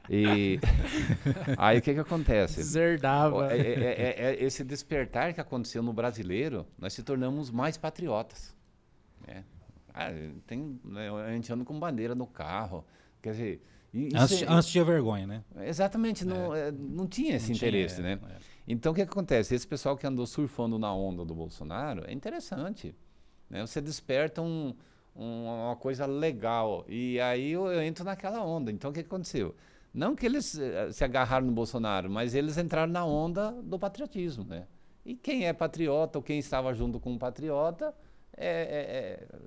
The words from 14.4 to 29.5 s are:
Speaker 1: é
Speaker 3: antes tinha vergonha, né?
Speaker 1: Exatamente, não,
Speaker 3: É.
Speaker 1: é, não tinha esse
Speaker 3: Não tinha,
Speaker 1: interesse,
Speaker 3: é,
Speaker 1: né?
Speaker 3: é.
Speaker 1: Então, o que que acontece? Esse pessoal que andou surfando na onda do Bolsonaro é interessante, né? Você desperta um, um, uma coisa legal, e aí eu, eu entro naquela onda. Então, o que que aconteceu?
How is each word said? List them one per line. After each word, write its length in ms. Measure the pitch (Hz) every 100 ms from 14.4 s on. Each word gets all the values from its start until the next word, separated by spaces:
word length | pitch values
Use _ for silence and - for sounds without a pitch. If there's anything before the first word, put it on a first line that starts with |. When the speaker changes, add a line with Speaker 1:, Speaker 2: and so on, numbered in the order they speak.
Speaker 1:
é 40 | 165
Speaker 3:
antes 220 | 170 160
tinha 160 | 180
vergonha, 420 | 165 165 113 101 95
né? 160 | 107 - -
Speaker 1:
Exatamente, 600 | 104 160 196 220 226 208 185
não, 280 | 185 180
Speaker 3:
É. 140 | 156 147
Speaker 1:
é, 20 |
não 360 | 143 139 160 185
tinha 300 | - 311 127
esse 120 | 113
Speaker 3:
Não 40 | 110
tinha, 100 | 120
Speaker 1:
interesse, 300 | 101 90 92
Speaker 3:
é, 20 |
Speaker 1:
né? 180 | 87 101 101
Speaker 3:
é. 80 | 92 - - -
Speaker 1:
Então, 240 | 117 160
o 20 |
que 80 | 165 185
que 40 |
acontece? 440 | 202 175 123 104
Esse 120 | 123 -
pessoal 300 | 143 139 139
que 100 | 143
andou 200 | 127 120
surfando 520 | - 143 - 117 110
na 140 | 107
onda 320 | 95 95 87
do 100 | 82
Bolsonaro 680 | 82 80 - 78 95 147 98 -
é 60 |
interessante, 840 | 277 320 339 - 196 170 233 - - - - - - -
né? 160 | 92 113
Você 140 | 156
desperta 640 | 147 147 - 135 156 160
um, 320 | 165 160 143 - - - _ -
um, 300 | 113 117 117
uma 300 | 117 117 120
coisa 280 | 131 131
legal, 800 | 139 139 160 120 113 117 110 90 -
e 320 | 113 123 123
aí 320 | 123 123 143
eu, 160 | 170 190
eu 80 | 175
entro 220 | 160 156
naquela 400 | 185 190 196 226
onda. 260 | 180 165 127
Então, 200 | 208 139
o 20 |
que 80 | 147
que 40 | 156
aconteceu? 480 | 190 165 135 87